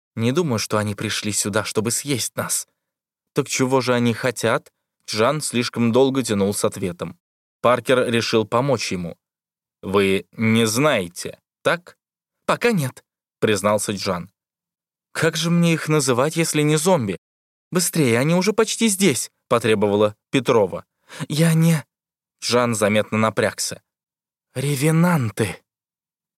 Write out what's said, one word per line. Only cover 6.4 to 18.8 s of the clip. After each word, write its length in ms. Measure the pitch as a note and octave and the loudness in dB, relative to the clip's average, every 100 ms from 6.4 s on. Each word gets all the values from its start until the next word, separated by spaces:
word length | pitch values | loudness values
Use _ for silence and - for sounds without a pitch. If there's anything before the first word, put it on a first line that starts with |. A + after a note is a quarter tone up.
| G2 | 0
с 120 | G2+ G#2+ | 0 -4
ответом. 520 | G2 F#2+ E2+ F2 - _ _ _ _ | -4 -8 -8 -12 -12 _ _ _ _
Паркер 480 | A#2 A#2+ A2+ B2+ A#2 | 0 0 2 2 2
решил 360 | A#2 A2 A2+ G#2+ | 0 0 0 2
помочь 460 | A#2+ C#3 A#2+ - | 0 0 -2 -4
ему. 260 | F#2 F2 - _ _ _ _ _ _ | -6 -8 -12 _ _ _ _ _ _
«Вы 460 | F#2+ G2+ G2 F#2+ - | -2 2 2 0 -4
не 340 | - A2 A2+ A2+ | -4 0 2 2
знаете, 720 | A2 D3+ B2 F2 - - - _ _ | 2 0 0 -4 -10 -14 -14 _ _
так?» 340 | C#3 E3+ - _ _ _ _ _ - | -2 -2 -6 _ _ _ _ _ -4
«Пока 260 | F#3+ A#3+ | 0 2
нет», 320 | G3+ C3 - _ _ _ _ | 0 -2 -6 _ _ _ _
признался 520 | A2+ G2+ G2+ G#2+ - | 0 2 2 0 -2
Джан. 400 | G2 G2+ F2+ F2 _ _ _ _ _ _ _ _ | -4 -4 -6 -8 _ _ _ _ _ _ _ _
«Как 240 | - D#3+ D#3+ | -2 -2 0
же 140 | E3 | 0
мне 240 | E3+ E3+ | 2 2
их 160 | D#3+ D3+ | 2 0
называть, 480 | D#3 C3 A#2+ C#3+ E3 | 0 2 2 0 0
если 240 | D#3+ D3+ | -2 0
не 160 | D3+ D#3 | 2 2
зомби? 400 | E3 F3 G#2+ E2+ _ _ _ _ _ | 2 2 0 -6 _ _ _ _ _
Быстрее, 480 | F3 F#3 F3 C3 A2+ | -4 -2 0 2 2
они 160 | D3 F3 | 2 2
уже 180 | F#3 | 0
почти 340 | A3 A3 - | 0 0 0